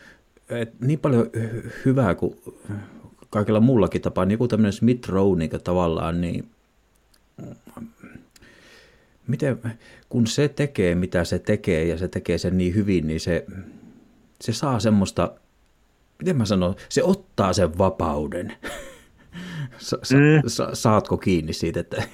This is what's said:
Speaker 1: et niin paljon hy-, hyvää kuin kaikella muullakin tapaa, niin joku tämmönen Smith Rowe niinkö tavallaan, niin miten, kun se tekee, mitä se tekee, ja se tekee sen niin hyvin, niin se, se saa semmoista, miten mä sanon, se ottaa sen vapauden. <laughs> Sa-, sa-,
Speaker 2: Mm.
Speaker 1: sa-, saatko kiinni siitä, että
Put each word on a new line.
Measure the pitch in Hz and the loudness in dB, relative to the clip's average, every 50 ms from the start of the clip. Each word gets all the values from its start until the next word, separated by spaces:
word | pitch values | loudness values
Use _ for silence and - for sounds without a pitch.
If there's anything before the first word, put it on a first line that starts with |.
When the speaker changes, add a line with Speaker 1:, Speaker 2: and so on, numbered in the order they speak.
| - - - _ _ _ _ _ _ - | -20 -20 -20 _ _ _ _ _ _ -10
Speaker 1:
et | 123 117 117 113 - - | -8 -6 -6 -8 -8 -4
niin | 123 135 160 - | -2 -2 -2 0
paljon | - 147 127 117 - - - | 0 2 2 2 2 0 -2
hy-, | 113 113 110 117 110 - - - - - | -6 -6 -6 -6 -8 -10 -12 -10 -2 0
hyvää | 135 127 135 123 92 82 | 2 2 4 4 2 2
kuin | - 90 - - - - - - - - - 104 101 98 - - - - - - _ - _ | 0 -2 -4 -4 -8 -16 -20 -20 -16 -12 -12 -12 -12 -12 -14 -20 -20 -20 -20 -20 _ -14 _
kaikella | - 107 101 110 107 107 | -4 -2 0 2 4 6
muullakin | 113 131 135 107 92 85 - 87 | 6 6 6 4 4 2 0 -2
tapaa, | - 101 - 90 92 | -4 -2 -2 0 0
niin | 95 107 | 2 2
joku | 117 123 117 | 0 0 0
tämmönen | 110 107 107 101 | 2 2 2 2
Smith | 95 - 113 120 127 127 - - | 2 2 2 2 2 0 -2 -2
Rowe | 92 95 98 101 92 82 | 0 2 4 4 2 2
niinkö | 80 76 - 78 | 0 -2 -4 -6
tavallaan, | - 90 87 90 87 82 80 82 80 82 85 87 | -4 -2 0 2 2 0 0 -2 -2 -2 -2 -2
niin | 87 85 87 - - - _ _ _ _ _ _ _ _ _ _ _ _ _ _ _ _ _ - - - - - _ - - 247 233 - - _ - - - - - _ _ _ - - - - - - - - - _ _ _ _ _ _ _ _ | -4 -4 -4 -6 -10 -12 _ _ _ _ _ _ _ _ _ _ _ _ _ _ _ _ _ -18 -16 -16 -18 -20 _ -20 -18 -18 -18 -18 -18 _ -20 -20 -20 -20 -20 _ _ _ -20 -20 -20 -20 -20 -20 -20 -20 -20 _ _ _ _ _ _ _ _
miten, | 117 135 - 151 139 117 - - 117 110 - - - - - - - | -6 -4 -2 -2 -2 -2 -4 -6 -10 -10 -12 -16 -20 -20 -20 -12 -4
kun | - 123 113 | -2 0 0
se | 113 - 143 147 143 | 0 0 0 0 0
tekee, | - - 147 143 - - 95 87 85 | 0 -2 -4 -2 0 0 2 2 2
mitä | 90 92 90 - 87 85 | 2 0 0 0 -2 0
se | - 92 90 | 0 -2 -2
tekee, | - - 107 104 - 104 85 78 82 | 0 -2 -2 0 0 0 0 2 0
ja | 85 82 82 | 0 -2 -2
se | 92 87 | -4 -6
tekee | - 92 - - 85 82 | -6 -6 -2 -2 -2 -2
sen | - 90 90 92 | 0 0 0 0
niin | 90 90 90 | 0 0 0
hyvin, | 110 98 104 92 82 76 | 0 2 2 2 0 0
niin | 78 78 80 | 0 -4 -4
se, | - 90 85 82 - - 92 95 - - - - - - - - _ _ _ _ _ _ _ - | -2 -2 -2 -2 -2 -6 -12 -16 -16 -18 -20 -20 -20 -20 -20 -20 _ _ _ _ _ _ _ -10
se | - - | -6 -6
saa | 110 - 165 139 127 104 | -4 -2 -2 -2 0 2
semmoista, | 101 110 107 101 95 - - - 82 - - - _ _ _ _ _ _ _ _ _ _ _ _ _ _ _ - | 2 4 4 4 4 2 0 0 -2 -2 -2 -8 _ _ _ _ _ _ _ _ _ _ _ _ _ _ _ -6
miten | 151 185 175 | -2 0 0
mä | 127 107 | 2 2
sanon, | 98 101 92 90 87 196 - - - | 2 2 2 2 2 0 -4 -8 -4
se | - 214 | -2 0
ottaa | - 180 190 - - _ _ - 104 92 | 2 2 2 0 -4 _ _ 0 0 2
sen | 90 101 90 80 80 90 | 2 2 2 2 2 2
vapauden. | 95 92 - - 87 80 73 76 76 67 - - - - | 2 2 2 0 -2 -2 -2 -2 -4 -4 -6 -6 -8 -10
<laughs> | - - - - - - - - - - - _ _ _ _ _ - 175 180 180 170 156 139 127 - - | -12 -14 -14 -14 -14 -14 -14 -18 -20 -20 -20 _ _ _ _ _ -16 -16 -14 -12 -10 -10 -10 -12 -12 -14
Sa-, | - - - - | -8 -6 -6 -6
sa-, | - - 131 | 0 4 6
Speaker 2:
Mm. | 143 147 151 156 151 139 | 6 8 8 6 6 4
Speaker 1:
sa-, | 113 - - - - - | 0 -2 -4 -4 -4 -4
saatko | - - 117 107 101 - - - 87 | 0 2 4 4 4 2 0 -2 -2
kiinni | - 104 90 82 78 80 | 0 2 0 2 0 -2
siitä, | - - 87 82 78 85 | -6 -4 -4 -4 -4 -4
että | 85 - - 107 - - | -6 -6 -6 -6 -4 -4